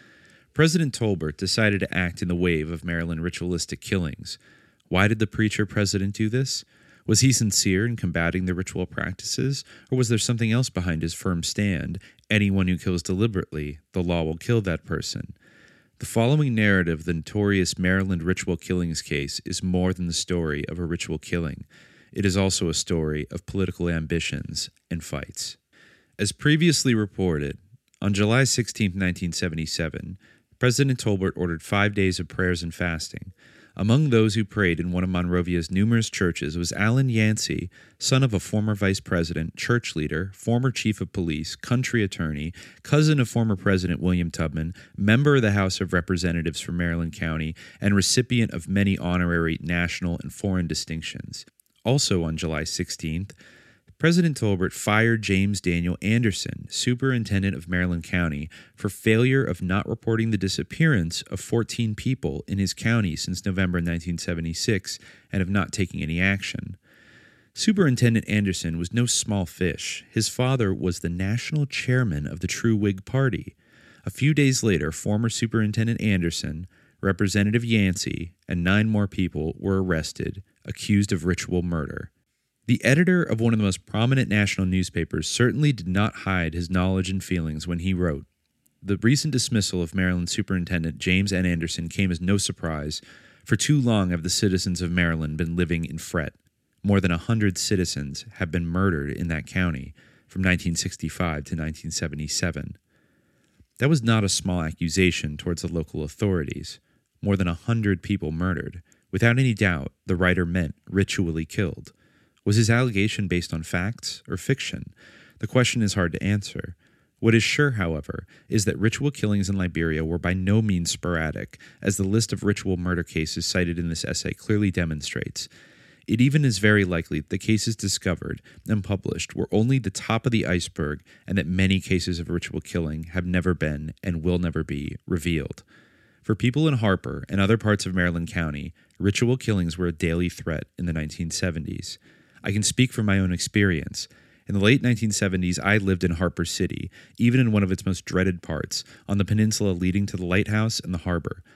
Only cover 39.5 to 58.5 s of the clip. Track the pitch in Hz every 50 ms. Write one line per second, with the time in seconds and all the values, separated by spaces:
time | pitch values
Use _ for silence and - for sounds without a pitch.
39.5 | - - - - 123 120 - - - 80 76 73 78 80 90 98 95 - - 113
40.5 | 117 120 127 135 120 - - 110 104 - 95 82 - - 90 82 78 76 78 -
41.5 | - - - - 120 123 127 - - 120 104 95 - - 87 80 78 71 76 82
42.5 | 87 - - - - - - - - 151 156 151 156 143 123 110 - 120 117 113
43.5 | 104 92 - 104 98 92 90 90 87 - 78 90 92 90 87 85 80 - 85 80
44.5 | - 80 80 82 87 - - - - - 98 104 110 120 143 147 147 139 117 104
45.5 | 101 101 98 95 92 - 101 85 90 87 85 - 95 87 85 87 85 85 80 82
46.5 | 78 - - - 87 87 87 85 82 85 85 82 76 - 85 82 80 80 80 80
47.5 | 80 - - - - - - 101 101 101 92 - - - 127 - 127 120 113 -
48.5 | - 85 80 - 95 98 101 98 95 - - 87 87 90 90 87 85 85 82 80
49.5 | 80 - - 80 87 87 87 85 - - 92 87 85 - - 73 - - - 101
50.5 | 92 92 87 82 78 - - - 82 80 80 - - - - - - - - _
51.5 | _ _ _ _ _ _ - 107 127 147 - - 101 90 82 82 82 80 - 82
52.5 | 80 76 76 - - - 90 - - - - 80 80 85 98 98 - - - -
53.5 | - - - _ _ _ _ _ - - - 160 175 175 175 165 143 - - 107
54.5 | 101 90 92 - - - - - 104 107 113 117 117 113 107 98 98 95 95 98
55.5 | 104 92 - 90 87 85 87 87 87 - - 95 110 120 123 110 92 - - -
56.5 | - - - - - - - 127 123 123 - 135 127 120 110 98 104 98 95 98
57.5 | - 64 82 85 90 90 90 90 87 85 80 - - 90 87 82 73 71 71 78